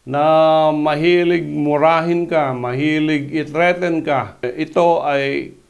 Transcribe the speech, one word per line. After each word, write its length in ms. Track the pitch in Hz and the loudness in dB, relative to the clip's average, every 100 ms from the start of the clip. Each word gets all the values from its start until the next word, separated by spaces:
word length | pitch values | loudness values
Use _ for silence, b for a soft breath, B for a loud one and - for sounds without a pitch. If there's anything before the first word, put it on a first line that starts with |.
na 720 | - 143 151 160 160 156 156 | -6 0 2 4 4 4 2
mahilig 720 | 151 151 147 165 175 175 170 | 0 -2 0 2 2 2 0
murahin 800 | 147 151 147 147 160 165 165 170 | -2 -4 0 2 4 2 0 -2
ka, 240 | 170 165 139 | 0 0 0
mahilig 800 | 127 123 127 151 156 156 151 139 | -4 -4 -2 -2 0 0 -2 -4
i-threaten 720 | 156 147 151 175 175 180 165 | -6 -4 0 0 0 -2 -2
ka, 320 | 151 135 117 - | -2 -2 -4 -8
ito 640 | 123 139 156 180 170 165 | -8 -6 -4 2 2 2
ay 480 | 143 139 139 139 127 - | 0 -2 -2 -4 -8 -16